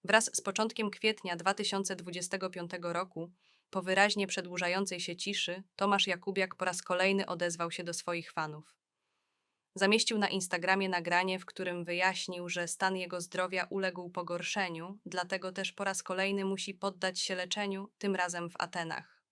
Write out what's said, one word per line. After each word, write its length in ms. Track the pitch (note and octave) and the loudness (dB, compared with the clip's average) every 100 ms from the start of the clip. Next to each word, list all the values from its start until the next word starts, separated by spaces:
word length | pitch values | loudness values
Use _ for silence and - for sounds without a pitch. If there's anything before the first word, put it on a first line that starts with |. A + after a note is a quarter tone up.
Wraz 260 | F#3 A3 - - | 6 4 6 0
z 40 | |
początkiem 500 | - G3 A3 - G#3+ | -2 0 0 0 -4
kwietnia 460 | - G#3+ G#3+ F#3 F3 | 0 0 0 -4 0
dwa 180 | F3+ | 2
tysiące 420 | G3 G3+ G3 G3 F#3 | 2 0 0 -2 -4
dwudziestego 540 | F3 F3+ F3+ F#3+ F#3 | -6 -6 -4 -2 -4
piątego 420 | F3+ E3+ F3 F3 | -6 -8 -6 -2
roku, 400 | E3+ F#3 E3 E3+ _ _ _ _ | -2 -4 -6 -10 _ _ _ _
po 120 | F#3+ | -4
wyraźnie 440 | F#3 F#3+ G#3 G3+ F#3+ | 4 8 8 6 0
przedłużającej 760 | - F3+ F3 F3+ F#3 G3 F3+ | -2 -4 -2 0 2 0 -4
się 160 | F3 F3 | -6 -4
ciszy, 460 | - G3 - F3+ G3 - | -4 -2 -2 -4 -10 0
Tomasz 300 | G3 G3 G3+ | 4 4 4
Jakubiak 480 | F3+ G3 F#3+ F#3 | 0 0 0 -2
po 100 | - | 0
raz 180 | F#3 F3+ | -2 -2
kolejny 440 | - F3+ F#3+ G3 - | 0 4 6 4 2
odezwał 440 | E3+ F3 E3+ E3+ | 0 -2 0 -4
się 140 | - | -4
do 100 | F3 | -6
swoich 380 | E3+ - E3+ E3 | -6 -4 -4 -4
fanów. 440 | - D#3 D3+ - _ _ _ _ _ _ _ _ _ _ | -4 -4 -6 -16 _ _ _ _ _ _ _ _ _ _
Zamieścił 440 | F#3 G3 A3 - A3 | 2 6 6 4 2
na 100 | G3+ | 2
Instagramie 600 | F#3+ F3+ F3 F3+ F#3+ F#3+ | 0 0 0 2 2 4
nagranie, 500 | F3+ E3+ F3 F#3 F#3 | 0 2 2 2 -2
w 80 | - | -6
którym 380 | - F3+ F3 | -6 -4 -4
wyjaśnił, 640 | E3+ F3 F#3 F#3 - F3+ F3 | -4 2 2 0 -6 -8 -6
że 200 | F3 F3 | -4 -4
stan 280 | - F#3+ F#3+ | 0 0 0
jego 240 | F3 F3+ | -4 -6
zdrowia 460 | F3 - F#3 F#3 F3+ | -4 -2 0 0 -2
uległ 400 | G3 F#3+ F3+ F3 | 0 -2 -2 -6
pogorszeniu, 880 | F3+ F3 F3 F3 G#3 F#3 E3 F3 G3+ F3+ | -6 -4 -4 -2 -2 -2 -2 -8 -12 -6
dlatego 460 | F#3 F3+ F#3+ F#3 | -4 -2 -2 -4
też 200 | F#3 F#3 | -4 -6
po 120 | - | -2
raz 180 | G3 F#3+ | -2 -2
kolejny 420 | - F#3 G3 G3 | -2 0 2 2
musi 300 | F#3+ F#3+ G3 | 0 -2 -6
poddać 460 | F#3 G3 F3+ F#3+ F#3 | -4 -4 -2 -4 -2
się 140 | - | -2
leczeniu, 580 | F#3 F3+ G#3 G3+ F#3+ G3 _ | -2 -2 -2 0 -2 -6 _
tym 160 | G3+ | 0
razem 360 | F#3 F3+ F3 E3+ | 2 0 0 -4
w 40 | - | -2
Atenach. 640 | F3 F3+ E3 - - _ _ | -4 -2 -4 -6 -10 _ _